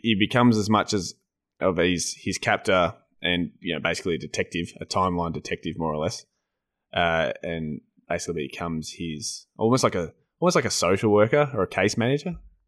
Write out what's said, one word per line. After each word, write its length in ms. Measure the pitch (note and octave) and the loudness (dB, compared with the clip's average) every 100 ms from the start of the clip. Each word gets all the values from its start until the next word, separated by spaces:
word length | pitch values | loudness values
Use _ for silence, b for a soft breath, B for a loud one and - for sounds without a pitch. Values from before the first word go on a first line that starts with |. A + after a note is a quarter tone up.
he 120 | A2+ G2+ | 0 2
becomes 380 | G#2 B2 B2 A2 | 2 6 6 6
as 100 | G#2 | 4
much 240 | G#2+ - | 2 2
as, 220 | G#2 E2+ - _ _ _ _ | -2 -4 -12 _ _ _ _
of 160 | F#2+ F2 | 0 2
his, 380 | F2+ F2 - - | 2 2 -4 -6
his 140 | G2 F#2 | -6 -2
captor 560 | A#2 G2+ - F#2 E2+ - _ _ | 0 0 2 4 2 -2 _ _
and, 300 | F2 F2+ E2+ - | -2 0 -2 -6
you 140 | F2+ | -8
know, 60 | D#2 | -4
basically 340 | E2 F2 F#2 | -2 -2 -2
a 40 | D#2+ | -4
detective, 540 | D2+ - - - E2+ - | -4 -6 -4 -6 -8 -10
a 40 | - | -6
timeline 460 | G2 F#2 F2 E2+ | -2 0 0 -4
detective, 420 | D2+ - - E2+ D#2+ | -6 -8 -8 -8 -6
more 140 | D#2+ | -4
or 40 | D2+ | -2
less, 220 | E2 - - _ _ _ _ _ _ | -4 -6 -14 _ _ _ _ _ _
uh, 400 | F#2+ E2+ E2 C#2+ - | -2 0 0 0 -4
and 380 | E2+ E2 D#2 D2 - _ - | -6 -6 -6 -8 -12 _ -8
basically 400 | E2+ - E2 C#2 | -6 -4 -6 -8
becomes 400 | - E2+ D#2+ D2+ - | -6 -6 -6 -8 -10
his, 480 | E2+ D2+ - - - - | -8 -8 -10 -12 -16 -2
almost 280 | A2+ B2+ | 2 4
like 100 | A#2 | 2
a, 180 | F#2+ D#2+ - _ _ | 0 -6 -10 _ _
almost 160 | F3 E3+ | 2 2
like 80 | |
a 60 | G2+ | 0
social 420 | - F2 F#2+ A2 | 0 2 2 4
worker 360 | G#2 A2 D3 C#3+ | 4 6 4 2
or 80 | A#2+ | 0
a 60 | F2+ | -2
case 280 | - G#2 - | 2 0 2
manager. 380 | A#2 C#3+ F3+ E3 - _ | 0 0 -4 -10 -16 _